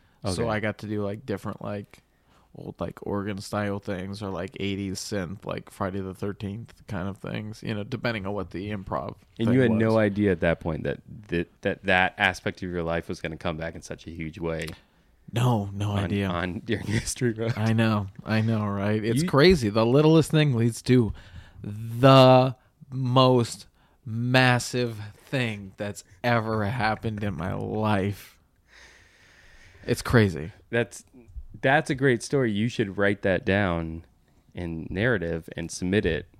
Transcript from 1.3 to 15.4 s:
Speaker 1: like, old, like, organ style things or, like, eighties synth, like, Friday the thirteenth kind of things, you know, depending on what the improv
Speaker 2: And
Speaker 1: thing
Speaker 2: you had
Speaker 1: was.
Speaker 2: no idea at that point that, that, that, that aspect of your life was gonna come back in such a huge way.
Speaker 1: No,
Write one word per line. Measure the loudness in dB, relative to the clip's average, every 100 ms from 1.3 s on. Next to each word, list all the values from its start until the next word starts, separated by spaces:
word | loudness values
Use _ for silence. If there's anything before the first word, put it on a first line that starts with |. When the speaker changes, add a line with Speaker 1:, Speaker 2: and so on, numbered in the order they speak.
| -6 -6 -8
Speaker 1:
like, | -8 -10 -10 -20 _ _ _ _ _ -16
old, | -14 -8
like, | -10 -8
organ | -6 -6 -6 -8
style | -6 -6 -4 -6
things | -6 -8 -8 -10
or, | -8
like, | -8 -8 -6
eighties | -6 -4 -6 -8
synth, | -6 -6 -6 -8 -10
like, | -10 -10
Friday | -6 -6 -6
the | -8 -8
thirteenth | -8 -8 -8 -10 -14 -18 -10
kind | -8 -8
of | -10
things, | -10 -10 -10 -10
you | -8 -8
know, |
depending | -8 -6 -4 -4 -6
on |
what | -6 -6
the | -8 -8
improv | -8 -6 -6 -6 -12 _ -4
Speaker 2:
And | 2
Speaker 1:
thing |
Speaker 2:
you | 4
had | 4
Speaker 1:
was. | 2
Speaker 2:
no | 4 4
idea | 2 2 2
at | 2
that | 2 0
point | -2 -4
that, | -4 -6 -10 -18 -6
that, | -4 -4 _
that, | -6 -4
that | 2 2 2 2
aspect | 0 0 -6 -8
of | -8
your | -4
life | -2 -4 -4
was | -8
gonna | -8 -6
come | -6 -6
back | -8 -10
in |
such | -14 -16 -14
a |
huge | -10 -10 -6
way. | -6 -6 -8 -12 _ _ _ _ -8
Speaker 1:
No, | -2